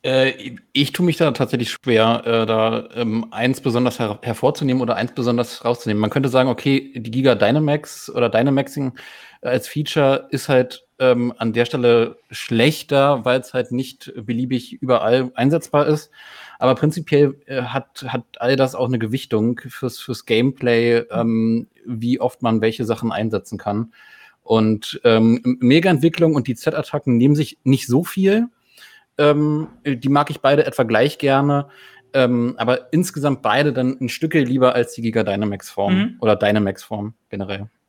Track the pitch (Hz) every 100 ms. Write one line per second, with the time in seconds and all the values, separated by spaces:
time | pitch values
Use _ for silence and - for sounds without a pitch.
0 | 131 131 131 - 98 - _ 135 143 -
1 | 180 156 160 120 131 123 113 - 127 110
2 | 113 117 117 113 110 110 110 113 - 117
3 | 117 113 113 110 123 131 135 117 123 123
4 | 110 104 - 110 135 156 139 127 120 98
5 | 123 - 120 120 117 - 117 120 113 104
6 | 107 143 135 127 131 117 139 135 139 123
7 | 113 120 131 107 104 143 151 147 - -
8 | - 120 120 113 135 139 139 147 131 -
9 | - - - _ - 127 - 147 151 160
10 | 135 139 - 139 - 127 127 - _ _
11 | 127 120 120 - 113 113 120 139 120 117
12 | 117 - _ - - 117 135 156 - 139
13 | 139 131 117 131 127 127 120 123 131 -
14 | - - 104 117 127 127 - - 127 120
15 | 107 127 127 - 131 160 - 147 147 151
16 | - - - - - - 123 127 151 160
17 | 156 147 143 135 - 131 120 131 - -
18 | 131 123 - - 120 135 131 - 123 123
19 | 113 131 - 110 110 120 127 - 123 -
20 | - 117 - 113 131 131 123 117 117 117
21 | - 113 113 113 113 117 117 _ - 117
22 | 117 131 - - 120 113 110 110 113 107
23 | 117 101 110 107 - 101 104 101 113 _
24 | - - - _ - 113 110 107 - -
25 | 120 110 113 120 127 123 123 151 185 156
26 | 165 165 165 147 123 117 160 151 143 147
27 | - 120 131 147 156 - 131 135 - 127
28 | 170 196 190 214 240 _ _ _ - -
29 | _ - 147 147 151 151 156 - 147 127
30 | 135 143 147 147 135 147 147 - 117 110
31 | 139 - 139 135 143 143 143 - - -
32 | _ 135 123 120 120 127 117 127 - 156
33 | 180 151 143 131 110 117 147 127 127 131
34 | 123 - 160 160 127 131 127 123 120 -
35 | 117 113 104 98 107 98 - - 101 185
36 | 220 - 220 104 104 107 196 98 - 107
37 | 104 - _ 98 98 95 107 _